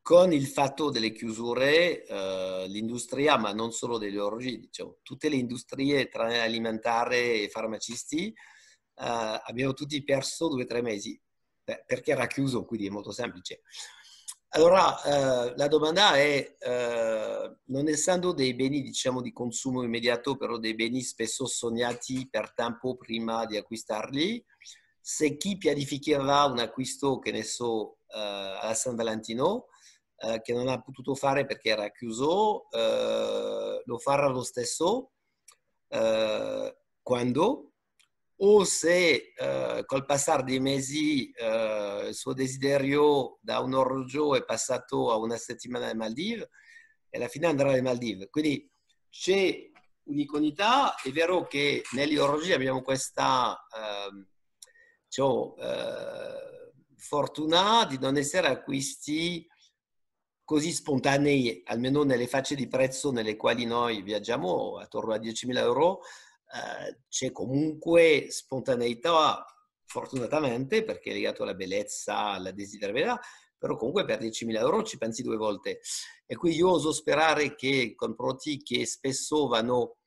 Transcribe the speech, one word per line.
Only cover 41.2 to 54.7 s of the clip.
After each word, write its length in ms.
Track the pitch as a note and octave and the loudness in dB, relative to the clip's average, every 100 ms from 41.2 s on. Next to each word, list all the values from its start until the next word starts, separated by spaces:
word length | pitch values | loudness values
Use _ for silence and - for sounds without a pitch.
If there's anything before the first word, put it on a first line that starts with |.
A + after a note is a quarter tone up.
| G#2+ | -2
eh, 760 | - A2+ A2+ A2 G#2+ G2+ G2+ G#2 | -4 -2 0 0 -2 -4 -4 -6
il 60 | |
suo 180 | A2 - | -6 -6
desiderio 1040 | C3 C3 C3 C3+ C#3 C3+ C#3+ D3 C#3+ B2 - | -2 -4 0 2 2 4 4 6 6 2 -6
da 200 | G#2+ A#2 | -6 -4
un 140 | B2+ | 0
orologio 600 | C3 B2+ C3+ B2+ C3+ D3+ | 2 2 0 -4 -2 2
è 100 | C3 | 2
passato 680 | - A2+ - B2 - C3+ B2+ | 0 -4 -2 -4 -2 0 2
a 40 | A2+ | 2
una 200 | A2+ A#2 | 0 -4
settimana 480 | - A#2 A#2+ B2 | -8 -12 -8 -6
alle 100 | A#2+ | -4
Maldive 560 | A2 A2 A#2 G3 A#3 - _ - - - _ _ | -4 -4 -4 -4 -6 -10 _ -20 -20 -20 _ _
e 100 | A#2 | -6
alla 100 | A#2+ | -6
fine 180 | C#3 E3+ | 0 0
andrà 220 | C#3+ C#3 | 2 4
alle 140 | C3 | 4
Maldive. 480 | B2+ A#2+ A#2+ F#2+ F#2+ | 2 0 -2 -6 -4
Quindi 380 | D3+ D#3 C3+ - _ _ _ _ | -2 0 -2 -6 _ _ _ _
c'è 600 | - - G3 F#3 - - _ _ _ | -8 0 2 2 0 -10 _ _ _
un'iconità, 920 | - D3 C#3+ D3 D3+ C#3+ G#3 C4 B3+ - | -6 -4 -2 0 -2 2 2 4 2 -2
è 140 | - | -4
vero 360 | C#3 E3 F3+ C3+ | 0 2 2 0
che 360 | C#3 C#3+ C3 - | 0 0 0 -2
negli 240 | B2 D3 D3 | -2 0 2
orologi 360 | C#3 D3+ E3+ | 2 2 2
abbiamo 300 | D#3 C3 C3 | 2 2 -2
questa, 840 | C3 C3+ - - C3+ C3 A#2 F#2 - A2 | 0 -2 -2 0 2 4 2 -2 -10 -10
ehm, 520 | G#2+ G2+ G2+ G2 G2 _ _ _ - | -8 -8 -8 -12 -20 _ _ _ -20